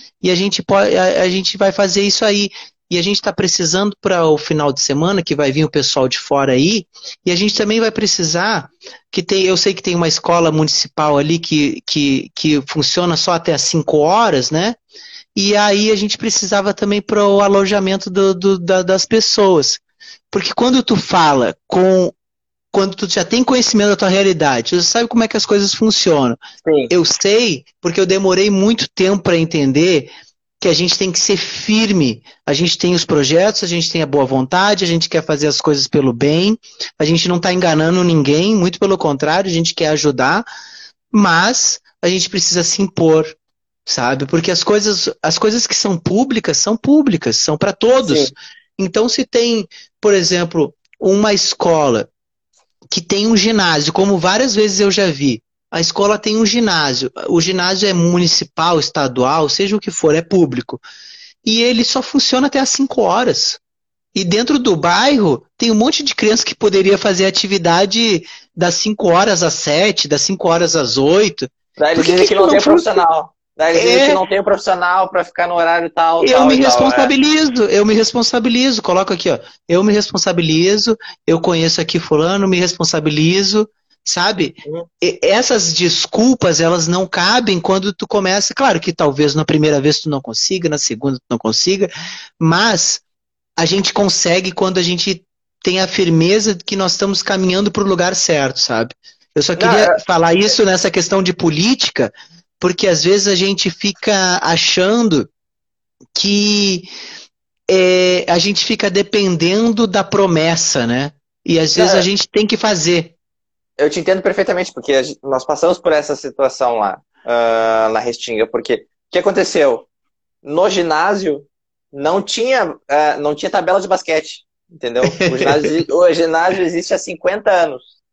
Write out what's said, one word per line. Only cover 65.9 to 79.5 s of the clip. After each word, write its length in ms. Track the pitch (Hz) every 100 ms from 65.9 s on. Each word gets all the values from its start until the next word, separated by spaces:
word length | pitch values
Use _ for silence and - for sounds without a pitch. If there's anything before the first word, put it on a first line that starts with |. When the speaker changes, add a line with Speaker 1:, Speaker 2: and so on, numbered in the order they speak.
| 311
Speaker 1:
de 120 | 285 -
criança 300 | 214 226 -
que 100 | -
poderia 420 | 208 190 190 196
fazer 280 | 208 185 190
atividade 1000 | 190 196 196 170 170 196 220 226 175 - - _ -
das 200 | 175 170
cinco 340 | 214 208 185
horas 340 | 170 208 180
às 100 | 170 -
sete, 520 | 156 156 208 - 143
das 140 | 143
cinco 260 | - 190 180
horas 280 | 170 170 165
às 220 | 123 135
oito. 520 | 139 185 208 - 131 _ _ -
Speaker 2:
Daí 160 | 151
eles 120 | 165 175
Speaker 1:
Por 0 |
que 60 |
Speaker 2:
dizem 140 | 180 185
Speaker 1:
que 60 |
Speaker 2:
que 20 | 196
não 80 |
Speaker 1:
não 60 | 185
Speaker 2:
tem 100 | -
Speaker 1:
funciona? 340 | - 339 247 190
Speaker 2:
profissional. 300 | 170 160 - _ _ -
Daí 160 | 160
eles 80 | 170
dizem 180 | 233 240
Speaker 1:
É. 40 | 285
Speaker 2:
que 60 |
não 140 | 285 185
tem 160 | 196
profissional 680 | 196 196 - 180 180 185 185
pra 140 | 185
ficar 240 | 170 - 175
no 80 | 175
horário 340 | 165 170 170
tal, 340 | - 165 170 170
Speaker 1:
Eu 60 | 254
Speaker 2:
tal 100 | 262
Speaker 1:
me 80 | 262
Speaker 2:
e 60 |
tal, 20 |
é. 20 | 269
Speaker 1:
responsabilizo, 1000 | 247 262 269 262 277 294 311 311 247 208
eu 200 | 202 208
me 80 |
responsabilizo. 880 | 214 220 240 226 247 240 240 262 220
Coloco 320 | - 180 190
aqui, 160 | 185 185
ó. 80 | 123 -